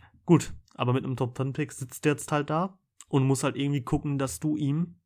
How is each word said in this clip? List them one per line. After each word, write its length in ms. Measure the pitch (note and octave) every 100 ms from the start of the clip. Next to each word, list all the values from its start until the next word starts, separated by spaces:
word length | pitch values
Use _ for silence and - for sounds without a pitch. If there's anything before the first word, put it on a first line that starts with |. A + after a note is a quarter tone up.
| - - -
gut, 280 | E3 - - -
aber 200 | - B2
mit 100 | B2+
einem 140 | C3 B2
Top 180 | B2 B2
ten 160 | C3+
Pick 220 | C3 C#3
sitzt 320 | - B2 - D3+
der 80 |
jetzt 180 | D3 -
halt 180 | D3+ D3
da 300 | D#3 F#3+ - _ _ -
und 180 | C#3+ C3
muss 160 | C3+
halt 140 | C#3+ B2
irgendwie 260 | C#3 C#3+
gucken, 340 | A#2+ D3+ D3 C#3
dass 220 | C3+ -
du 160 | D#3 D3+
ihm 400 | C#3+ D3 E3+ -